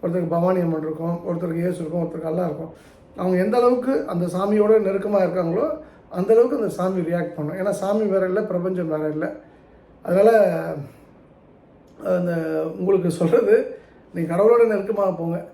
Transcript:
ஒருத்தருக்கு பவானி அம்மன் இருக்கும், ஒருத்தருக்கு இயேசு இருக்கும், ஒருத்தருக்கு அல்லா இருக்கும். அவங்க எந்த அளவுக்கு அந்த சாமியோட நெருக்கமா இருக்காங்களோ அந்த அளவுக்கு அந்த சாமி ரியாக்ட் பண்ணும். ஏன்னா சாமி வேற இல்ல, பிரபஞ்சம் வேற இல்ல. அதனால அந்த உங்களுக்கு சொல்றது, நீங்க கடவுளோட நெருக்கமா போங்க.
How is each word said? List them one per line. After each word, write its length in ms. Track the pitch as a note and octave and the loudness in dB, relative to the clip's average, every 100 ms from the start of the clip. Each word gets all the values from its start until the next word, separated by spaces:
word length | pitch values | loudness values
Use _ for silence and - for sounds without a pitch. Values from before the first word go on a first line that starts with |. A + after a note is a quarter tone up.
ஒருத்தருக்கு 260 | F3+ F3 E3 | -2 -2 -2
பவானி 320 | E3+ F3 F#3 | 0 0 2
அம்மன் 220 | E3+ D#3 | 0 -2
இருக்கும், 380 | D#3 D#3 E3 E3+ F3+ | -4 -6 -6 -6 -6
ஒருத்தருக்கு 320 | E3+ F3 E3 | -6 -4 -4
இயேசு 220 | F3+ E3+ | -4 -4
இருக்கும், 220 | D#3+ E3+ | -6 -4
ஒருத்தருக்கு 300 | D#3+ D#3 D#3+ | -4 -6 -6
அல்லா 120 | E3 | -4
இருக்கும். 260 | F3 D3 D#3+ - - - - - | -4 -6 -12 -16 -20 -20 -20 -6
அவங்க 200 | F3+ F#3 | -2 0
எந்த 200 | G3 A#3+ | 2 4
அளவுக்கு 520 | B3 B3+ B3 C4+ - | 4 2 0 -2 -2
அந்த 180 | F3 F3 | -4 -2
சாமியோட 540 | F3 G3+ G#3+ G#3 A3 | -2 0 2 6 4
நெருக்கமா 380 | G3 G3 G3+ G3+ | 4 -2 0 2
இருக்காங்களோ 600 | F3+ F3+ E3 F#3 D4+ D4+ - - - | 2 0 -2 0 -2 -4 -10 -20 -12
அந்த 220 | F3+ G3 | -6 4
அளவுக்கு 240 | A3+ B3+ C#4 | 4 4 2
அந்த 120 | G3+ | -4
சாமி 320 | - F#3 F#3+ | -2 -2 -2
ரியாக்ட் 340 | E3 F3 D#3 | -2 -2 -4
பண்ணும். 220 | - D3 F#3 | -6 -8 -4
ஏன்னா 140 | G3 | -4
சாமி 340 | F3+ F#3+ G#3+ | -2 -2 0
வேற 220 | G#3+ F#3+ F#3 | 2 0 0
இல்ல, 140 | F#3+ | -2
பிரபஞ்சம் 480 | G#3+ F3+ F3+ F3+ D#3+ | -2 -2 -2 -4 -2
வேற 200 | D3+ D#3 | -2 -2
இல்ல. 240 | D#3 E3 - - - - - - - | -4 -6 -8 -18 -20 -20 -20 -20 -14
அதனால 280 | - F3+ G#3+ A3+ F#3+ E3 E3 D#3 C#3+ - - - - - - - _ - - - | -2 4 6 6 4 0 -6 -8 -10 -18 -20 -20 -20 -20 -20 -20 _ -20 -20 -10
அந்த 580 | - F#3 F3 E3+ D#3+ D#3 D#3+ F#3+ | -2 0 0 -2 -2 -4 -4 -4
உங்களுக்கு 320 | F3+ G3 F3 | 2 2 2
சொல்றது, 680 | E3 E3+ A#3 G3 A3+ - - - - _ | 0 4 4 6 4 2 -10 -20 -20 _
நீங்க 200 | F3 D#3 | -6 -2
கடவுளோட 320 | E3+ G#3+ A#3 A3+ | 2 4 4 4
நெருக்கமா 500 | G#3 F#3+ G#3 G3 E3 | 2 -2 -2 -2 -2
போங்க. 280 | E3+ F3 - | -4 -6 -8